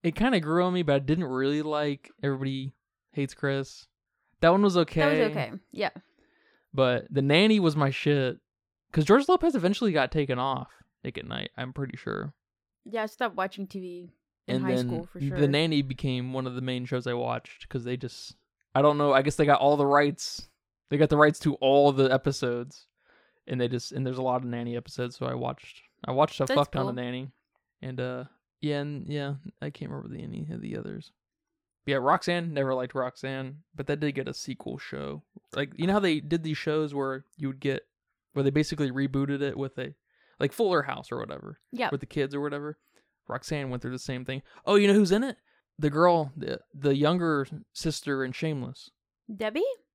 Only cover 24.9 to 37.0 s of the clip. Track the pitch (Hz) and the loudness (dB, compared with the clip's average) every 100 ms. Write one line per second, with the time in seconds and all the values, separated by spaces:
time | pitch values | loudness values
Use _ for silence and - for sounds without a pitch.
24.9 | - 123 120 131 123 127 135 - - _ | -6 -6 -4 -6 -4 -6 -8 -16 -20 _
25.9 | _ - 131 151 - 131 139 143 135 127 | _ -4 2 2 2 0 2 2 -2 -4
26.9 | 123 123 127 131 _ _ _ _ _ 131 | -4 -6 -8 -12 _ _ _ _ _ -10
27.9 | 127 127 127 127 _ _ _ 147 143 147 | -8 -8 -8 -14 _ _ _ -4 -4 -4
28.9 | 143 143 147 139 139 - _ 147 - 139 | -8 -8 -6 -4 -8 -12 _ -14 -12 -12
29.9 | 139 - - - - - 58 55 55 - | -10 -12 -12 -12 -10 -10 -10 -10 -10 -10
30.9 | 52 - _ _ _ _ _ _ _ - | -12 -16 _ _ _ _ _ _ _ -2
31.9 | 135 131 185 - 175 170 143 135 131 127 | 0 2 2 2 -2 -2 -2 -2 -2 -4
32.9 | 135 127 - 135 135 131 151 _ - 147 | -4 -6 -6 -8 -8 -10 -14 _ -10 -6
33.9 | 147 147 139 131 143 - - - - - | -2 -2 -2 -6 -8 -10 -10 -10 -10 -10
34.9 | 135 - 151 _ - _ - 139 - 170 | -10 -8 -10 _ -20 _ -8 -8 -2 0
35.9 | 202 190 156 143 165 160 151 160 156 151 | 2 2 0 -2 -4 -2 -4 -2 -2 -2
36.9 | 143 | -4